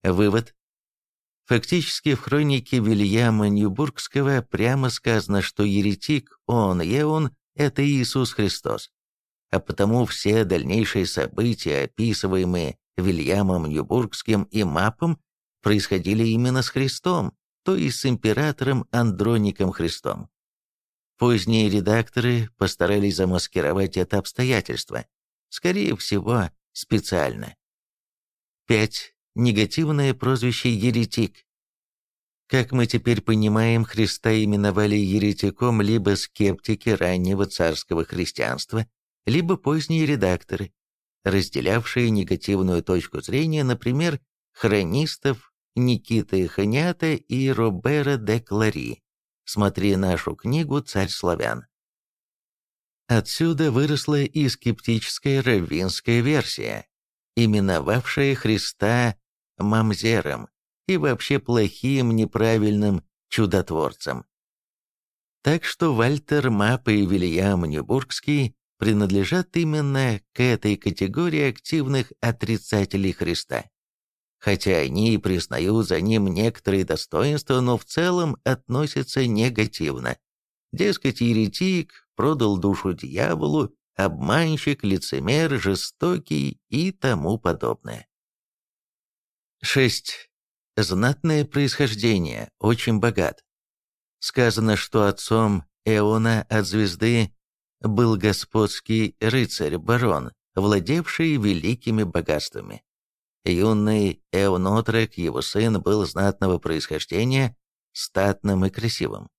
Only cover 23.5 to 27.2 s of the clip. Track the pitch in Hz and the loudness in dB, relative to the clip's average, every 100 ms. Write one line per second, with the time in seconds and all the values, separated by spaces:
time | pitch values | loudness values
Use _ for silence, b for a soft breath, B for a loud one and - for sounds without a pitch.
23.5 | 92 73 92 95 95 90 101 - - 127 | -2 0 0 -2 -2 -2 -2 -4 -4 0
24.5 | 113 - 60 - 60 - _ _ _ _ | 0 -2 -8 -8 -10 -12 _ _ _ _
25.5 | - 175 190 202 214 - 101 98 120 87 | -6 -2 -2 -2 -4 -2 -2 0 0 -2
26.5 | _ _ - - 107 - 90 | _ _ -16 -2 -2 0 -2